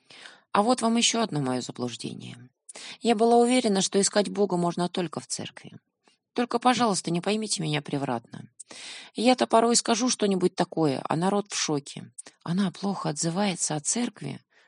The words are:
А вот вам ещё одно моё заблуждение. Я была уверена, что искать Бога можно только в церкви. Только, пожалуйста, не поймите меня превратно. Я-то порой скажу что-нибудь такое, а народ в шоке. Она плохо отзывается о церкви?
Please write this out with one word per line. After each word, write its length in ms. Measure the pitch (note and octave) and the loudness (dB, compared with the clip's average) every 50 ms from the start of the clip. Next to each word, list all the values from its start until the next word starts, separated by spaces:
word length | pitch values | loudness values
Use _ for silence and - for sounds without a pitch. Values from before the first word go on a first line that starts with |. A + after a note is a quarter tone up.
| _ - - - - - - _ _ _ | _ -20 -20 -20 -20 -20 -20 _ _ _
А 100 | - G3 | 0 2
вот 220 | G#3 A#3+ B3+ B3 A3+ | 4 2 2 2 2
вам 140 | A3+ A3+ | 0 2
ещё 260 | A#3 A#3 - - A3+ A3+ | 2 2 2 2 0 -2
одно 180 | - - D3+ | -2 -2 -2
моё 180 | C#3 B2+ B2+ B2+ A#2 | -2 -2 -2 -4 -4
заблуждение. 760 | - B2+ - B2 B2 A#2 - - - - - A#2+ B2 A#2+ - - - _ _ _ - - - - - - - | -6 -8 -6 -6 -6 -6 -8 -10 -10 -10 -10 -14 -16 -16 -18 -20 -20 _ _ _ -20 -20 -18 -16 -16 -10 -4
Я 140 | - A3 A#3 | 0 0 2
была 220 | G#3 A#3 A#3 A#3+ | 4 4 6 6
уверена, 440 | A#3+ A#3+ A#3+ B3+ B3+ B3 A3 G3 F#3+ | 6 6 6 4 2 2 2 2 2
что 180 | F#3 - - G3 | 0 2 2 2
искать 300 | G3 - - G#3 G3 F#3+ | 2 2 2 2 0 2
Бога 280 | F#3 G3 G#3 G3 F#3 | 0 0 0 2 2
можно 320 | F3 E3+ F3 E3 - F3 F3 | 0 0 0 0 -2 -4 -2
только 300 | - G3 F3 D#3 - - | -2 -4 -4 -4 -6 -8
в 60 | - | -10
церкви. 500 | - - - - - - - - - - - _ _ _ _ _ _ _ _ _ _ - | -10 -10 -10 -10 -12 -14 -18 -20 -20 -20 -20 _ _ _ _ _ _ _ _ _ _ -4
Только, 260 | - A#3+ - - A#3+ | -4 -2 -2 0 2
пожалуйста, 500 | - B3+ B3 A3 B3 A3+ F#3 - - E3 | 4 4 4 4 4 2 2 0 0 -2
не 100 | E3+ F3 | -2 0
поймите 440 | - F#3+ G#3+ A3 A3 G#3 - - D#3+ | 0 0 0 0 -2 -4 -4 -4 -2
меня 180 | D#3 D3+ D3 | -2 -2 -4
превратно. 680 | C#3+ - - C#3 C#3 C3+ B2 A#2 - _ - - - - _ - - - - - - - - - - - - | -4 -4 -4 -4 -2 -2 -4 -4 -6 _ -16 -16 -16 -18 _ -20 -20 -20 -18 -18 -16 -16 -16 -16 -18 -12 -4
Я-то 320 | - G#3+ B3 B3+ B3 A#3+ | 2 4 4 4 4 4
порой 280 | A#3 A#3 A3+ A#3 A#3 A#3+ | 4 4 4 6 6 4
скажу 340 | - - - A#3 G3+ B3 B3 | 2 2 0 0 0 0 0
что-нибудь 440 | - - G#3+ G3+ G3 F3+ F3+ F3+ - | 0 0 0 0 2 2 2 2 2
такое, 480 | - F3+ - - E3 D#3+ D3 C3 - - - | 0 -2 -2 0 2 2 2 2 0 -2 -2
а 60 | - | -2
народ 320 | D#3 F3 G3 G#3 G3+ G3+ - | 0 0 0 0 0 -2 -4
в 80 | - | -6
шоке. 540 | - - - D3+ C#3+ C#3 - - - - A#2+ _ - - - - _ - | -4 -2 -2 -2 -2 -4 -6 -14 -16 -16 -18 _ -20 -20 -20 -20 _ -6
Она 260 | E3+ E3+ F#3+ G3+ F3 | -2 0 0 0 -2
плохо 400 | - - - G3+ F#3 - - D#3+ | -2 -4 -4 -4 -4 -4 -4 -4
отзывается 680 | D#3 D3+ E3+ E3+ E3 F#3+ G#3 G3+ E3+ - - - D3+ | -4 -2 -2 -2 0 0 0 0 -2 -2 -2 -4 -4
о 40 | D3+ | -4
церкви? 600 | D3 - - A#3 A#3+ - - - - F#2+ - - _ _ _ _ _ | -2 -2 -2 -2 -2 -6 -6 -8 -10 -10 -10 -10 _ _ _ _ _